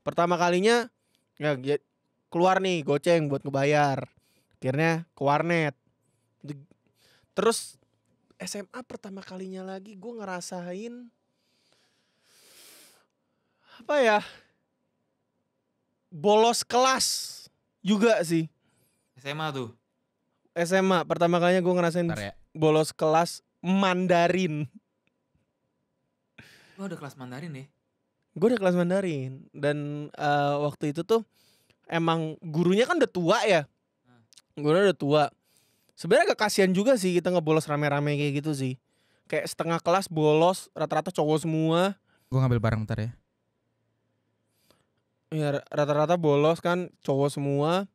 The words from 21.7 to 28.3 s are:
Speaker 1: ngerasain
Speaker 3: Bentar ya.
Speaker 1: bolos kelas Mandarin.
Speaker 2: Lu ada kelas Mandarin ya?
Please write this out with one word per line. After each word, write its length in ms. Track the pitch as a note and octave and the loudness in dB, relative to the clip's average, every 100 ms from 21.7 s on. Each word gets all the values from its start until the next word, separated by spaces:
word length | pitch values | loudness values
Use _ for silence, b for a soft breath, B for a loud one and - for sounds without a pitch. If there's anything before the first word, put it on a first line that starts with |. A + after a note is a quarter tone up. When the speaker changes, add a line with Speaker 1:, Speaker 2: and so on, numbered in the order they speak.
| F3+ | 0
Speaker 1:
ngerasain 240 | E3+ E3+ | 0 0
Speaker 3:
Bentar 160 | E3+ G#2+ | -2 -4
ya. 120 | G2+ - _ | -8 -12 _
Speaker 1:
bolos 400 | - D#3 D#3 D#3 | 0 2 4 2
kelas 480 | - D#3 D#3+ E3+ - _ _ | -2 2 2 0 -4 _ _
Mandarin. 1040 | F3 F#3+ G3 F3+ F#3 F3 E3+ F3+ F#3 D3+ D3+ - _ _ _ _ _ _ _ _ _ _ _ _ _ _ _ _ B B B - | -2 2 2 0 2 4 4 2 0 -2 -8 -12 _ _ _ _ _ _ _ _ _ _ _ _ _ _ _ _ B B B -14
Speaker 2:
Lu 80 | |
ada 160 | G3 E3 | -12 -10
kelas 160 | C#3+ C#3 | -14 -14
Mandarin 400 | B2+ B2 E3+ C#3 | -14 -12 -12 -14
ya? 80 | C3+ _ _ _ _ _ _ | -16 _ _ _ _ _ _